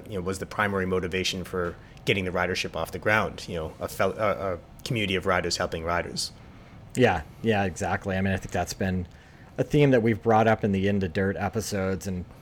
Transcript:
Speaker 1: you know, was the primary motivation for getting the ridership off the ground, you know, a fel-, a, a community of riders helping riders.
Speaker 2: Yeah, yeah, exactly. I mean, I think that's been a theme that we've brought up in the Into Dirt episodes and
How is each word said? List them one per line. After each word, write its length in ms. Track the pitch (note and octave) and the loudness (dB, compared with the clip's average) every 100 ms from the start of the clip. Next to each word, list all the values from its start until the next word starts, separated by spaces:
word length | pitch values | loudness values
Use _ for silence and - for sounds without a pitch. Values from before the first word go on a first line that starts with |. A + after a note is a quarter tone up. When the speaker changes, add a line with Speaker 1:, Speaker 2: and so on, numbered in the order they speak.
| - | -6
Speaker 1:
you 60 | |
know, 80 | G2+ | -6
was 160 | F2 F#2+ | -4 -4
the 80 | F#2 | -6
primary 400 | - G#2 G2 F#2 | -2 0 0 0
motivation 580 | F#2 F2+ F#2 F2+ F#2+ | 0 0 -2 -2 -4
for 300 | F2 F#2 F2 - - - - | -6 -4 -4 -6 -16 -6 -2
getting 180 | G2+ | 0
the 60 | F#2 | 0
ridership 440 | F2+ F2+ F#2 F2+ | 0 0 -2 -4
off 160 | D#2+ E2 | -4 -6
the 80 | F2+ | -2
ground, 460 | G#2+ G#2+ F2 - - | 2 2 2 -4 -8
you 80 | |
know, 180 | F2 D#2 - | -6 -6 -6
a 60 | E2+ | -6
fel-, 320 | - G2 - | 0 0 0
a, 360 | G#2+ - F#2+ | -2 0 -4
a 40 | E2+ - - | -6 -10 -12
community 320 | - A#2+ G2 | -4 -2 0
of 120 | F#2+ F#2+ | 0 2
riders 320 | F2+ F2 - | 2 2 -2
helping 260 | F2+ E2+ | -2 -4
riders. 480 | E2 E2+ - - - - - - - - - | -2 -2 -2 -6 -8 -10 -20 -20 -20 -20 -8
Speaker 2:
Yeah, 260 | - A#2+ F2 - - | 2 4 2 -4 -4
yeah, 220 | A2+ G#2 | 0 2
exactly. 520 | G2 D#2+ F#2 G2 G2+ F#2+ | 2 -2 -2 -2 -2 0
I 60 | |
mean, 100 | G2 | 0
I 60 | F#2 | 0
think 120 | - | -2
that's 220 | F#2 F2 | -4 -4
been 340 | - F#2+ F#2 F2 - - - - - | -2 -2 -2 -4 -12 -20 -20 -10 -4
a 40 | |
theme 280 | C3 D3+ C#3+ | 0 4 6
that 120 | B2+ | 6
we've 200 | A2+ G#2 | 4 2
brought 260 | A#2 A2 A2 | 4 6 6
up 160 | A2 | 4
in 80 | G#2+ | 2
the 160 | G2 G2 | 2 2
Into 180 | G2+ F#2+ | 2 0
Dirt 300 | G2 F#2+ E2+ | 0 0 0
episodes 680 | G2 A2+ F#2+ G2+ F#2+ F#2 G2 | -2 -2 -4 -2 -2 -2 -4
and 180 | F2+ F2 - | -6 -8 -14